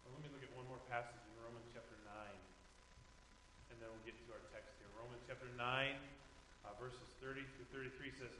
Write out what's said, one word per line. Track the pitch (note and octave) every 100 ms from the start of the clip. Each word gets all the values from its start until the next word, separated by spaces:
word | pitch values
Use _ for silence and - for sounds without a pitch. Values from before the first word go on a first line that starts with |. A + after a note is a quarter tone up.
Well, | B2+
let | C#3+
me | D3 C#3
look |
at | B2
one | B2+ B2+
more | B2+ -
passage | A#2+ A#2+ -
in | - A#2
Romans | A#2 A#2 A#2
chapter | A#2+ G#2+ G#2+
nine, | G#2 G#2 G#2 F#2+ F2 - - - - - - - - - - - -
and | A#2
then | A2+
we'll | A2+ A2+
get | A2
to | A#2
our | G#2+ G#2+ G#2+
text | G#2+ -
here. | G#2 G#2+
Romans | B2 A#2+ B2
chapter | B2+ B2+ B2
nine, | B2 C3 C#3 C#3+ C#3+ C#3+ - - - -
uh, | - G#2+
verses | B2+ B2 B2 -
thirty | C3 C3+ C3+ -
through | B2+ C3+
thirty-three | C3 C3 C#3 C3
says | B2